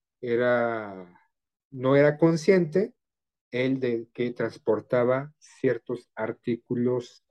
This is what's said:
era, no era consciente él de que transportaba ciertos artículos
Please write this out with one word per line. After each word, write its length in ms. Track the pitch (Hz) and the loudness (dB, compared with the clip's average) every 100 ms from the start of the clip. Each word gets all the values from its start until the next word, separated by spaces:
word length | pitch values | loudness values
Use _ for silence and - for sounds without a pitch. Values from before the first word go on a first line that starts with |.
| _ _ | _ _
era, 920 | 123 120 123 120 117 113 104 95 90 90 _ _ _ _ _ | -4 0 2 2 0 -4 -8 -12 -16 _ _ _ _ _ _
no 240 | 131 127 139 | -4 2 4
era 220 | 147 151 | 4 4
consciente 760 | 165 165 156 190 160 180 233 _ _ _ _ _ _ | 2 2 4 4 4 0 -2 _ _ _ _ _ _
él 280 | 123 131 131 | -4 -2 0
de 280 | 127 117 113 | -2 -4 -6
que 200 | - 120 | -6 -6
transportaba 1000 | 120 113 - - 107 - 123 123 131 147 _ | -4 -8 -6 -2 -2 0 0 2 0 -4 _
ciertos 720 | _ - 131 117 - 117 - | _ -4 -2 -2 -4 -10 -10
artículos 1080 | - 113 117 - 117 - 120 123 123 - - _ | -10 -8 -8 -6 -6 -4 -2 0 -2 -6 -18 _